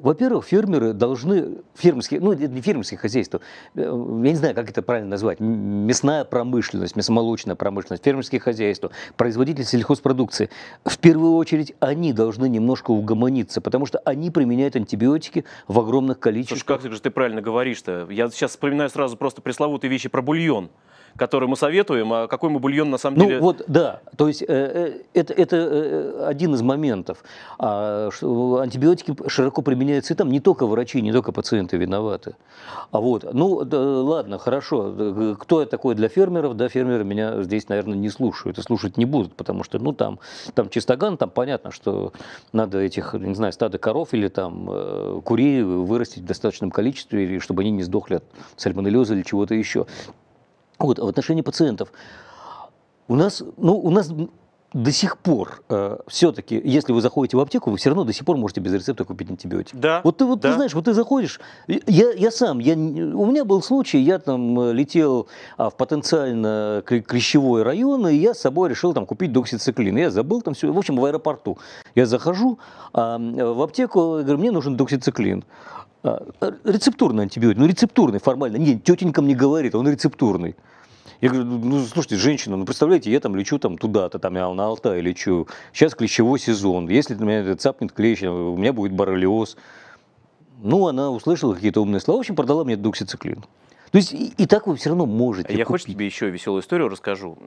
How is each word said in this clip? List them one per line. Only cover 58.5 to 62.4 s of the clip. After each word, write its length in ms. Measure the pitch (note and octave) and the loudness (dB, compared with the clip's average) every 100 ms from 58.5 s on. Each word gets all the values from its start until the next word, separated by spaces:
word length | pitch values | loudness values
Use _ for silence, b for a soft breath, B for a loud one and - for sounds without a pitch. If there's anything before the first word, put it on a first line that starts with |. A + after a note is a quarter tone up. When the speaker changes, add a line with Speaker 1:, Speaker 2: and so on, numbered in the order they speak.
| G2+ | -4
Speaker 1:
без 120 | F#2 | -2
рецепта 300 | F#2+ F2+ A#2+ | -2 -2 -6
купить 260 | F#2 F#2 F2 | -6 -8 -10
антибиотик. 460 | F2+ F2 F2+ - B2+ | -10 -6 -6 -6 -2
Speaker 2:
Да, 260 | D3 E3+ | 0 2
Speaker 1:
Вот 140 | G#3 - | 2 2
ты, 80 | C4 | 2
вот 160 | A#3+ | 2
ты 60 | - | 2
Speaker 2:
да. 60 | B3 | 2
Speaker 1:
знаешь, 180 | C4+ | 0
вот 120 | D#3 E3+ | 0 0
ты 80 | |
заходишь, 460 | G#3+ A#3 C4+ E3+ - B B B | 2 2 2 0 -6 B B B
и 140 | D4+ - | -2 4
я, 260 | F3 A#3+ | 6 6
я 180 | F#3 A3 | 6 0
сам, 280 | A3+ | 2